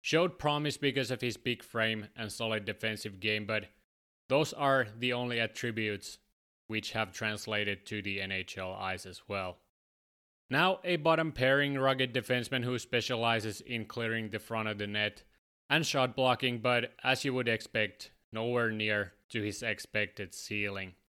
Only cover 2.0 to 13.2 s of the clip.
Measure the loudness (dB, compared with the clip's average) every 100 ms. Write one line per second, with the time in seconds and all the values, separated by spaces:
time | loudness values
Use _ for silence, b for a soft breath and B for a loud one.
2 | -6 -10 -10 -4 -2 -2 -2 -4 -4 -4
3 | -8 -4 -2 0 0 -4 -4 _ _ _
4 | _ _ _ 2 2 2 4 4 2 0
5 | 0 0 0 0 0 -2 -4 0 -2 -2
6 | -8 -16 _ _ _ _ _ -6 -2 -2
7 | -2 -2 -4 -4 -2 0 0 -2 -6 -6
8 | -4 -4 -4 -4 -4 -6 -6 -4 -4 -4
9 | -8 -14 -6 -4 -4 -8 _ _ _ _
10 | _ _ _ _ _ 2 4 2 0 2
11 | 4 4 2 2 4 4 4 4 4 4
12 | 2 0 0 0 0 -2 0 -2 0 0
13 | 0 0